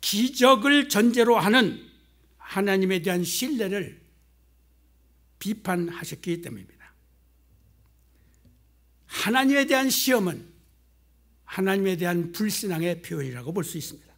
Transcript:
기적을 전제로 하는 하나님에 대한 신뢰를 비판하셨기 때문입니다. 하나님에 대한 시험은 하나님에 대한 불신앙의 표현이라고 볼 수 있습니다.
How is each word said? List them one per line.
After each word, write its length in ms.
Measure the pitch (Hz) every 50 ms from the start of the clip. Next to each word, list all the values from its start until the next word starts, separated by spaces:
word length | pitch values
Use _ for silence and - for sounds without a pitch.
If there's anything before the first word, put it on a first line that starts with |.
기적을 880 | - - - 202 233 254 285 - 247 254 269 226 202 277 285 285 277 285
전제로 480 | - 202 208 240 220 240 233 220 240 220
하는 500 | 160 196 214 262 233 170 - - - - - _ _ _ _ _ _ _ _ _
하나님에 640 | - - - 196 196 202 190 196 190 185 190 180
대한 220 | 160 190 180 180 175
신뢰를 760 | 170 - - 247 262 311 240 214 190 196 202 175 123 - - - _ _ _ _ _ _ _ _ _ _ _ _ _ _ _ _ _ _ _ _ _ _ _ _ _ _ _
비판하셨기 1040 | - 190 220 214 - - 185 175 175 170 170 - 165 - - 135 - 180 170 170
때문입니다. 520 | 170 143 120 101 95 - - _ - - _ _ _ _ _ _ _ _ _ _ _ _ _ _ _ _ _ _ _ _ _ _ _ _ _ _ _ _ _ _ _ _ _ _ _ _ _ _ _ _ _ _ _
하나님에 600 | _ - - - 190 226 262 269 269 277 285 277
대한 240 | - - 262 269 269
시험은 580 | - - - - 262 240 202 180 156 - - - - _ _ _ _ _ _ _ _ _ _ _ _ _ _ _ _ _ _
하나님에 520 | - - - 190 190 190 196 196 190 185 160
대한 340 | 180 175 175 175 165 165
불신앙의 680 | 170 - 208 214 - - - 202 175 160 165 175 175 165
표현이라고 520 | 170 - 170 160 139 131 123 123 123 127 170
볼 100 | 196 160
수 140 | - - 165
있습니다. 320 | 139 - - - _ _ _